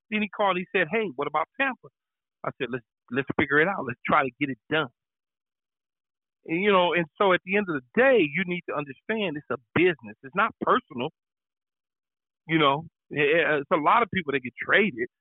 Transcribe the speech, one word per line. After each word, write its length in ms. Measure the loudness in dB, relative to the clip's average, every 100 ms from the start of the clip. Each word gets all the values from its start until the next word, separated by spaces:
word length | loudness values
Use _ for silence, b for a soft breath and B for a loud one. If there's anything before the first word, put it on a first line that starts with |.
| -6
Then 100 | -4
he 80 | -4
called, 280 | 0 0 0
he 100 | -2 -2
said, 120 | 0
"Hey, 180 | 0 -4 -4
what 120 | -4
about 200 | -2 -4 -4
Tampa?" 280 | -4 -4 -16 _ _ _ _ _
I 60 | -10 -8
said, 80 | -8
"Let's, 160 | -8 -12 _ -8
let's 160 | -6 -4 -2
figure 200 | 0 2
it 80 | 2
out. 180 | -2 -8
Let's 140 | -8 0
try 180 | 0
to 80 | 0 -4
get 100 | -8
it 100 | -8 -4
done." 200 | -4 -4 _ _ _ _ _ _ _ _ _ _ _ _ _ _ _ -6
And, 140 | 0
you 100 | 2
know, 220 | 4 4
and 140 | 2 -2 0
so 160 | 2
at 60 | 2
the 140 | 0 -2
end 80 | -2
of 40 |
the 260 | -4 -2 2
day, 200 | 4 4
you 240 | 2 -2 -4
need 160 | -6 -6
to 60 | -8
understand 600 | -8 -12 -8 -4 -4 -6
it's 140 | -8
a 80 | -8 _
business. 420 | 0 0 0 -10 -18
It's 140 | -10 -2
not 180 | -2 -2
personal. 480 | 0 0 -2 -8 -8 _ _ _ _ _ _ _ _ _ _ _ _ _ -4
You 120 | 2
know, 260 | 2 2 -4 _ -10
i-, 60 | -2
i-, 400 | 2 2 2 0
it's 140 | 0
a 40 | 0
lot 260 | 4 2
of 80 | 2
people 200 | -4 -4
that 100 | -4
get 100 | -6 -10
traded, 460 | 0 2 2 -2 -10 _